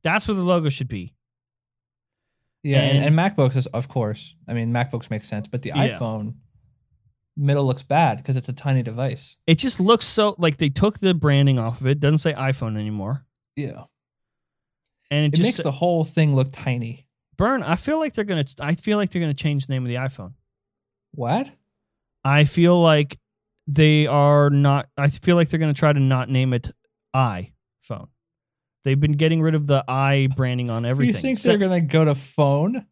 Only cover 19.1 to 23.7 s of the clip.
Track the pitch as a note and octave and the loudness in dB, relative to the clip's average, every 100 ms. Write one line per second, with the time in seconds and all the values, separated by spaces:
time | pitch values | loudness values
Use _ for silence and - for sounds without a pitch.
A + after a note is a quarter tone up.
19.1 | F3+ D#3+ C#3 D#3 C#3+ C3+ C3 B2 A#2+ C3+ | -4 -4 -2 -2 -4 -4 -6 -4 -6 -6
20.1 | C3+ F#2 - _ _ _ _ _ _ _ | -10 -18 -18 _ _ _ _ _ _ _
21.1 | D3+ A#2+ G3 C#4 _ _ _ _ _ _ | -8 -4 -2 -4 _ _ _ _ _ _
22.1 | _ C3+ C#3+ D3 - E3+ F3 E3 D3+ C#3+ | _ 2 4 4 4 4 6 6 4 0
23.1 | - _ _ _ _ - | -8 _ _ _ _ -4